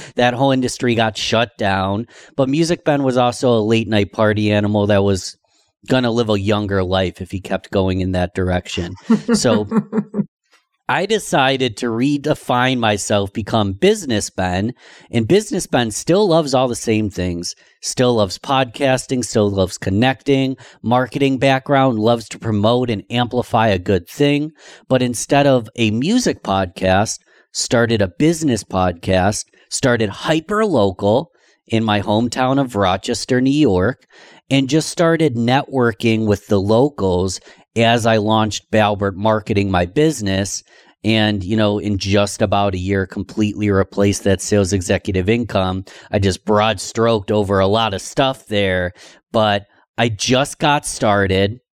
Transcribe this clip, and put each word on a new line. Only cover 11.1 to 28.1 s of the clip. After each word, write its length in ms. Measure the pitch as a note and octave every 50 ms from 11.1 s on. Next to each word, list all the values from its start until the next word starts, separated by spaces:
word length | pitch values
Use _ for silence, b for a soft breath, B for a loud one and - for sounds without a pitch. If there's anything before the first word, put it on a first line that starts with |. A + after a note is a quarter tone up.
| A3 G3 - - F#3+ D3+ C3 C3+ C3+ B2+ C3 B2 G#2
to 100 | - B2+
redefine 880 | A#2+ A2 A#2 B2+ D3 D3 C#3+ C#3 D3+ C#3 - - - B2+ B2 B2+ C3 C3
myself, 560 | A#2+ A#2 G#2+ G#2 G2 - - A2 G2+ G2+ F#2+ -
become 400 | A2+ G2 - A#2+ A2 G#2 G2 F#2+
Business 560 | G2+ F3+ G3+ A3 G#3+ F3 C3+ A2 G2+ - -
Ben. 440 | - - F#2 F#2 F2+ F#2+ G#2 A#2+ - B B B B B B B
And 180 | - A#2 A2
Business 380 | G#2+ E3+ G#3 A3 - - F3+ -
Ben 240 | - - C3 A#2+ A2
still 380 | - - - - E3+ G3+ G#3+
loves 260 | F3+ D#3+ E3 D#3 C3+ C3
all 140 | B2+ C3+
the 80 | B2 A2+
same 340 | - - A#2+ A2 G#2+ G#2+ G2
things, 460 | - F#2 F2+ F2+ F2 F2 F2 - - b b b b b
still 320 | - - - - B2+ B2 A#2+
loves 220 | A2 G#2 F#2 -
podcasting, 880 | - - - C3+ C3 C3 A#2+ - - C#3+ C3 C3 B2 - - C3+ B2+ A#2
still 240 | - - A2+ G#2 G2+
loves 300 | G2 G2 F#2 F2 - -
connecting, 760 | - F#2+ F#2+ G#2 B2 C#3 B2+ - - C#3+ C#3 C3+ C3+ C3 C3 B B B B B -
marketing 560 | A2 B2 B2+ B2+ A2+ - C#3+ C#3 C3+ C3+ A#2+
background, 580 | C#3 C3+ C3+ C3+ - - C#3+ C3+ C3+ C3+ A#2
loves 320 | G#2+ G#2+ A#2 A#2+ A#2 A2+ -
to 80 | - -
promote 520 | - A#2+ G#2+ G2+ G2+ A2+ B2 B2 B2+ A#2+
and 120 | A2 G2 - -
amplify 600 | A#2 A#2+ A#2+ G#2+ B2 A#2+ A2 - - A2+ A2+ A2
a 100 | G2 F#2
good 280 | F2 G#2+ G2+ F2+ E2+
thing. 440 | - - - C#3+ C#3+ D3 C#3+ D3+ D#3 - B B B B B B
But 140 | B C3 B2+
instead 460 | B2+ B2 A#2+ - - - C#3+ C#3 C#3+
of 200 | C#3+ C3 B2 A2 - -
a 140 | A#2+ A#2 G#2+
music 540 | G#2+ A#2 C3+ F#3 A#3 B3+ A#3+ F3+ A#2 - -
podcast, 720 | - F#2+ F#2+ F#2+ F2+ - - F#2+ F#2 F#2 G2 A2 - - - b b b b b b
started 480 | b - - - C3 A#2 A#2 A2+ A#2 G#2+
a 120 | G2 F2+